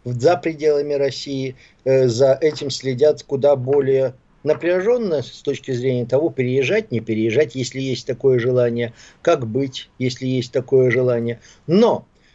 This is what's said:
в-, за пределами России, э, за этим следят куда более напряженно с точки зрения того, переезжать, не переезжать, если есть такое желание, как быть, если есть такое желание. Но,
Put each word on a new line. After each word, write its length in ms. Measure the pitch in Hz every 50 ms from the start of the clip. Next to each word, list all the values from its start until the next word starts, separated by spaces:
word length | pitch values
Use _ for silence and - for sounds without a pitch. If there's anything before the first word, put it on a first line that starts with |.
| -
в-, 160 | 123 123 113
за 160 | 127 165 180
пределами 580 | 175 - 165 156 143 156 151 147 143 147 147 143
России, 640 | 139 139 135 - - - 143 139 135 131 131 127 - - _ _ _ -
э, 240 | 131 131 131 131 123
за 280 | 110 120 139 131 131 -
этим 300 | 160 151 139 - 147 131
следят 520 | - - 127 135 127 120 147 151 151 139
куда 320 | - - 139 127 131 143 139
более 600 | 131 123 135 143 143 139 135 135 135 135 120 - _ _ _ _ _
напряженно 800 | - 147 147 135 165 175 180 185 185 233 247 240 220 185 156 156
с 200 | 156 - - -
точки 280 | - 143 135 - - 139
зрения 340 | 127 120 127 135 123 123 117
того, 260 | 123 131 143 165 160
переезжать, 600 | - - 123 123 127 135 127 151 202 220 220 -
не 100 | 123 110
переезжать, 540 | 110 113 110 110 110 113 110 143 156 - -
если 260 | 131 123 - - 135
есть 280 | 135 135 123 - - -
такое 320 | 123 - - 135 127 120
желание, 520 | 113 127 127 127 120 120 117 120 117 113 - - - - _ _
как 240 | - 170 170 143 120
быть, 420 | 110 110 135 139 135 - - - - _ -
если 280 | 127 127 127 - 131
есть 260 | 127 131 123 - -
такое 380 | - 131 123 - 139 131 127 123
желание. 500 | 117 127 127 127 120 117 117 117 117 - - - - _ _ 147
Но, 380 | 170 208 247 208 120 - - _ _ _ _ _